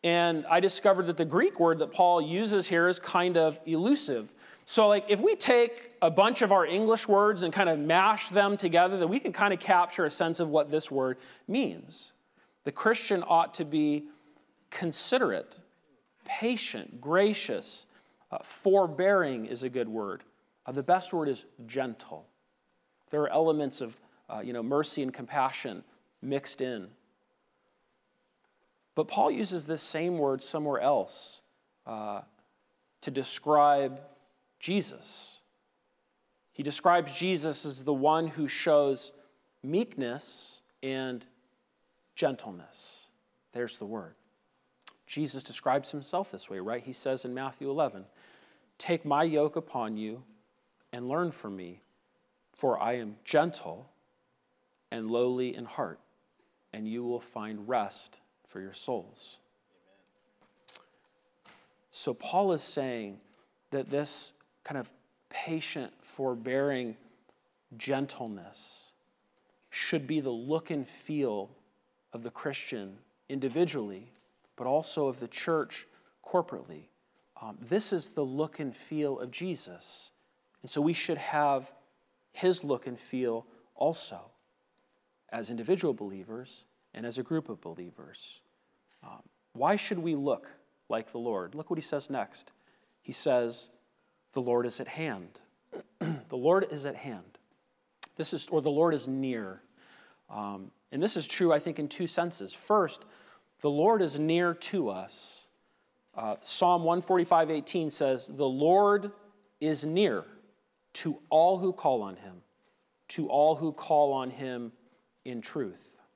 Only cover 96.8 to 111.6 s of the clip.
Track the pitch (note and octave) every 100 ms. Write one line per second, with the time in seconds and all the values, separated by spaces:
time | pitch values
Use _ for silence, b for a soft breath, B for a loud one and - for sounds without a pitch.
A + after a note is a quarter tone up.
96.8 | C#3 - C#3 G#2+ - _ _ _ _ _
97.8 | _ _ - - D#3 D#3+ - D#3+ C#3+ C#3+
98.8 | E3+ D3+ - C3+ C3+ A#2+ G2 F#2 _ b
99.8 | b b b b _ G#2 G2+ G2 F#2+ _
100.8 | _ C3 G3 F3 D3+ - F3 D3+ D#3+ D#3+
101.8 | D3 - E3+ - E3+ E3 F#3+ - - G#3
102.8 | F3 - - b b b b _ D3 C#3+
103.8 | F3+ A3+ E3+ C#3+ D#3 E3 F3 E3+ - G3
104.8 | B2+ F#2+ F#2 - - - - _ _ _
105.8 | _ _ _ - A2+ G#2 - - F3+ F3
106.8 | E3 F3 F3 F#3 E3 E3 D#3+ D#3 - F3+
107.8 | D#3 - C#3 C3 E3 C#3+ C#3 C3 D3+ F#3
108.8 | G3+ G#3 G3+ - - _ _ _ D#3 D3
109.8 | D3+ E3 G3+ G#2 - - _ _ _ _
110.8 | _ - E3 D3 _ D#3 E3+ F#3+